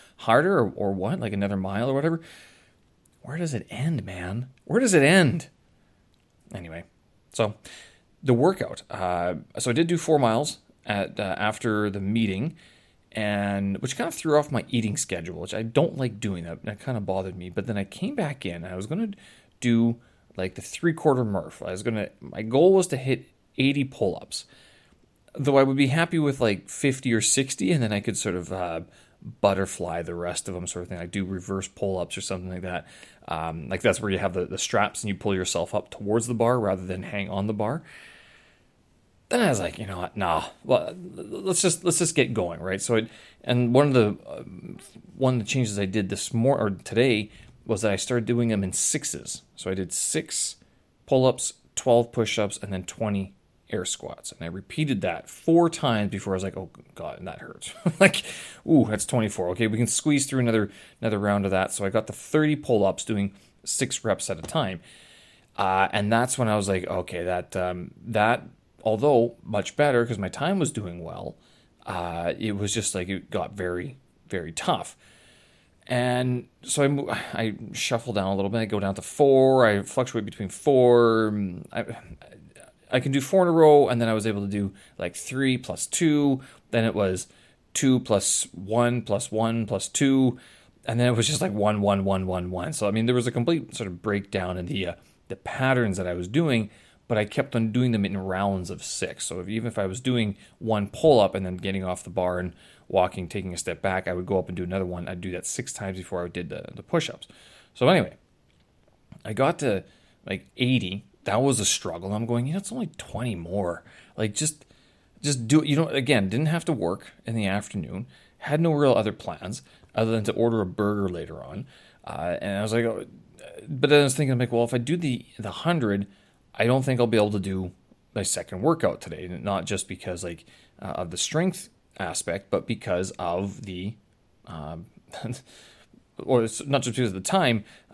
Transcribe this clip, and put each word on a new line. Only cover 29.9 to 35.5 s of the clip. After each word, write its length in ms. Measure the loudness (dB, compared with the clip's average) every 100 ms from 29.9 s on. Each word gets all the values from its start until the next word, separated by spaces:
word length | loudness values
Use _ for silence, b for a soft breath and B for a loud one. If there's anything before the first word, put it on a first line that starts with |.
| -6
the 140 | -6 -6
rest 340 | -6 -6 -8
of 60 | -8
'em 100 | -8
sort 160 | -10
of 60 | -10
thing, 80 | -10
like, 140 | -6
do 120 | -6
reverse 440 | -4 -6 -4 -6 -6
pull-ups 500 | -6 -4 -2 -4 -8
or 40 |
something 280 | -8 -8 -8
like 140 | -8
that. 240 | -8 -8 -10 B B B -8
Um, 420 | -6 -4 -6 -6
like, 120 | 0
that's 200 | 2 2
where 100 | 0
you 60 | 0
have 160 | 0
the, 120 | -2 -4
the 120 | -4
straps 460 | -2 0 0 -2
and 60 | -6
you 60 | -4
pull 200 | -2 -2
yourself 400 | -2